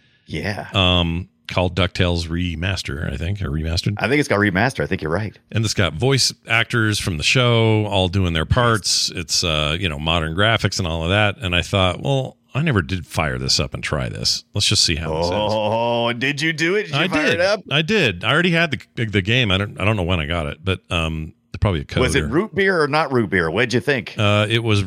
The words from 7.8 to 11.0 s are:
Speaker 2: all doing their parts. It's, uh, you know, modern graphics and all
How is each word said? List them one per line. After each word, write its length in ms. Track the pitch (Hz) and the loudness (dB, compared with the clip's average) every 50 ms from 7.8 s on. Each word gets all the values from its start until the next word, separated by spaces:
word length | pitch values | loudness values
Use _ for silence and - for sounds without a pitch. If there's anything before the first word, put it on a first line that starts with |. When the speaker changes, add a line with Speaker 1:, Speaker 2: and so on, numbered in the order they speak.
| 107 101 | 2 2
Speaker 2:
all 200 | 101 98 92 90 | 2 2 2 2
doing 260 | 90 101 92 87 82 | 2 2 2 2 0
their 120 | 80 80 | 0 0
parts. 640 | 78 - 127 120 120 113 101 - - - - - - - | 0 2 2 4 2 2 0 0 -2 -2 0 -2 -2 -4
It's, 280 | 92 80 - - - 90 | -6 -6 -2 -2 -2 0
uh, 320 | 85 78 76 76 73 80 90 | 0 0 0 0 -2 -2 -2
you 100 | 98 85 | -2 -4
know, 80 | 73 71 | -4 -2
modern 360 | 76 80 85 87 78 80 80 | 0 0 0 0 0 -2 0
graphics 420 | 90 104 110 113 101 - 98 - - | 2 2 2 2 2 0 -2 -2 -2
and 100 | 95 80 | -4 -2
all 160 | 82 82 | -2 -2